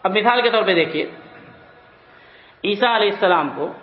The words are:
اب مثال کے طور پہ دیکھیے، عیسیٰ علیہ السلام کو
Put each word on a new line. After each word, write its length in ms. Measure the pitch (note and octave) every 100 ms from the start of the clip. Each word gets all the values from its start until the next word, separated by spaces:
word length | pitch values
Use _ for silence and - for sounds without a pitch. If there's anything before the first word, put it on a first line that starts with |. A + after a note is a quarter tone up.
اب 140 | F#3+ G#3
مثال 240 | A3+ B3
کے 80 | A#3
طور 140 | A3+
پہ 100 | G3
دیکھیے، 320 | E3+ D3+ D3+ - - - - - - - - - - - - - - - -
عیسیٰ 320 | F#3+ G3+ B3 A3+
علیہ 140 | G#3
السلام 400 | G3+ F#3+ F3 C#3+ C#3+
کو 180 | E3 -